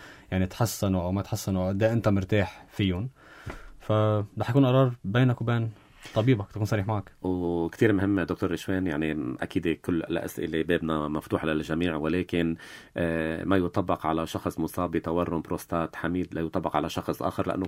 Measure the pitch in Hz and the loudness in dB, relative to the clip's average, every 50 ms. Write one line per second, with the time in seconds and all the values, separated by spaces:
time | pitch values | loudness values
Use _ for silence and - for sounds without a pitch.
0 | - - - - - - - 92 92 90 - - 117 104 - - - 101 95 92 | -16 -20 -20 -20 -10 -2 0 2 2 0 0 -2 -2 -2 0 -2 0 2 2 2
1 | 87 90 92 101 98 - - 101 - - 98 92 92 92 98 98 110 110 117 120 | 2 0 -2 -2 -2 -2 -6 -4 -2 0 0 0 0 0 0 2 2 2 2 2
2 | 104 110 101 98 98 - - 104 95 - - - - - - - 107 95 90 87 | 2 4 2 2 2 2 2 2 2 0 -4 -14 -20 -20 -2 0 2 2 2 0
3 | 110 131 - _ - - - - - - - - - - - - - - 110 107 | -4 -6 -10 _ -20 -20 -20 -16 -14 -14 -14 -14 -14 -18 -18 -18 -4 0 2 2
4 | 107 107 107 104 101 101 - - 107 - 117 143 139 127 127 135 135 127 120 - | 4 2 2 0 -2 -4 -4 -4 -2 2 4 6 6 6 6 6 6 4 2 -2
5 | _ 98 101 120 131 127 120 - 123 117 120 117 113 113 107 - - - - - | _ 0 4 4 4 4 4 2 0 0 0 0 0 -2 -6 -10 -20 -20 -20 -20
6 | - - - 113 104 123 131 104 98 - - 104 107 104 113 107 95 101 110 104 | -20 -4 -2 2 4 4 4 4 2 -6 -4 -4 -2 0 0 0 0 0 -2 -2
7 | 95 - - - - 92 92 90 90 85 87 87 82 82 - - 120 113 104 95 | -4 -8 -14 -6 -2 -2 0 0 0 0 0 0 0 -2 2 4 4 6 6 6
8 | 95 98 101 95 85 80 90 - - 90 87 78 - - 95 92 92 90 76 73 | 4 2 2 2 2 0 -2 -2 0 -2 -2 -2 -2 -2 -2 0 0 0 0 0
9 | 80 78 78 76 69 62 65 - - - - 95 85 90 78 - - - 90 82 | 0 -2 -2 -2 -4 -4 -4 -6 -6 -4 -4 -2 0 0 -2 -2 -2 -2 -2 -2
10 | - - 82 85 - 92 - - - 80 80 80 78 78 87 82 80 80 80 78 | -2 -2 -4 -4 -4 -6 -6 -6 -6 -2 -2 -2 0 2 0 0 0 0 -2 -2
11 | 76 76 76 78 - - - 85 - 80 78 78 80 76 78 82 87 90 80 76 | -2 -2 -4 -4 -4 -2 -2 -2 0 0 0 0 0 -2 -2 0 0 0 0 0
12 | 73 78 82 90 87 - - 87 85 82 82 - - - - - - - _ - | 0 0 0 0 0 0 0 0 2 0 0 -4 -8 -16 -18 -20 -20 -12 _ -2
13 | 90 82 82 82 80 80 82 85 87 82 95 95 90 87 - 101 92 90 90 85 | -2 0 0 0 -2 -2 -4 -4 -2 0 2 2 2 2 0 -2 0 0 -2 -2
14 | - 78 80 80 80 82 - 92 - 90 80 - 80 78 - - 90 85 82 85 | 0 0 0 0 -2 -4 -6 -4 -4 -4 -4 -2 -4 -4 -2 -2 -4 -2 -2 -2
15 | - 80 80 87 87 85 85 82 78 - 87 80 - - - 85 82 - - - | -2 0 0 0 0 0 -2 -4 -4 -4 -6 -8 -6 -4 -2 -2 -2 -2 -6 -6
16 | - 82 87 90 90 80 - 80 82 80 - 95 82 85 - 76 78 80 - - | -4 -2 -2 -2 -2 -4 -4 -4 -6 -2 -2 -2 -4 0 0 0 -2 0 -4 -4
17 | - - 82 - - 87 - - 92 90 - - 92 | -4 -4 -4 -2 -2 -4 -2 -2 -2 -2 -2 -2 -4